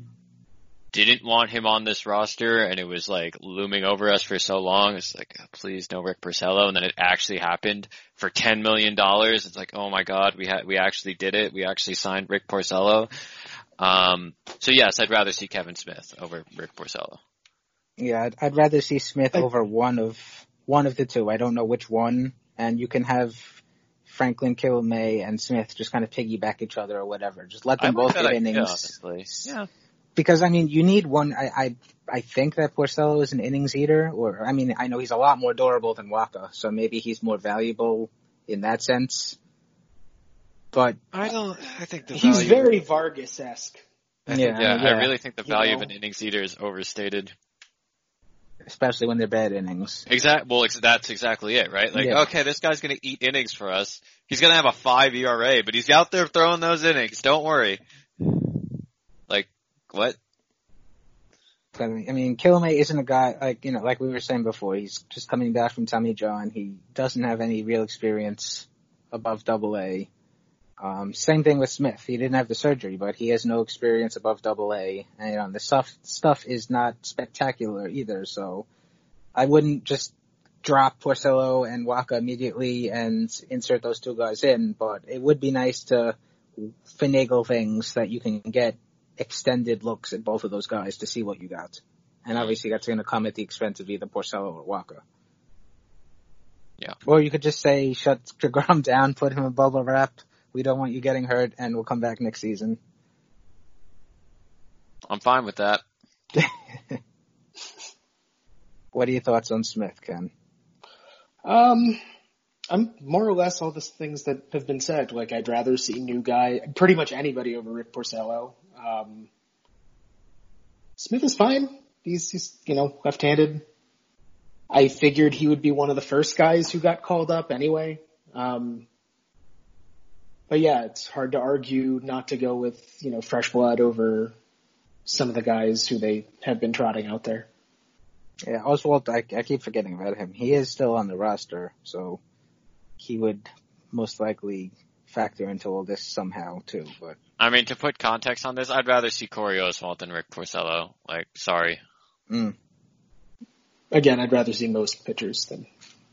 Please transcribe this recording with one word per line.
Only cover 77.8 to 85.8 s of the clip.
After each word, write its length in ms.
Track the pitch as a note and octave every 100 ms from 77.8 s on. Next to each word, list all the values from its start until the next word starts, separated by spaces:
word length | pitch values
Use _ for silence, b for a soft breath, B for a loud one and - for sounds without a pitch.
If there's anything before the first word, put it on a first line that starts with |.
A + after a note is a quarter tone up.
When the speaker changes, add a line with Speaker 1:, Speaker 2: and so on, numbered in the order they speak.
| G2
Speaker 2:
either, 360 | C3 A2 G2 F#2+
so 400 | - F#2+ F#2 - _ _ _ _ - -
I 120 | - C3+
wouldn't 360 | D3+ D3+ C#3+
just 280 | - C#3 - _ _ _ _ _
drop 380 | - C#3 C3+ -
Porcello 680 | C#3+ B2+ C#3 C3 C3 C3 A#2+
and 160 | A#2+
Wacha 320 | A#2+ B2 B2 A#2+
immediately 760 | B2 B2 B2+ A2+ B2+ B2 A#2
and 360 | A#2 A2+ A2+ A2+ - -
insert 320 | B2+ - B2
those 160 | A#2+ A2+
two 160 | B2+ A#2
guys 280 | A#2 G#2+
in, 280 | C#3 A#2+ A2
but 300 | G#2+ A2 G2+ -
it 120 | B2+
would 200 | C3+ C#3
be 100 | C3+
nice 340 | C3 B2+ B2+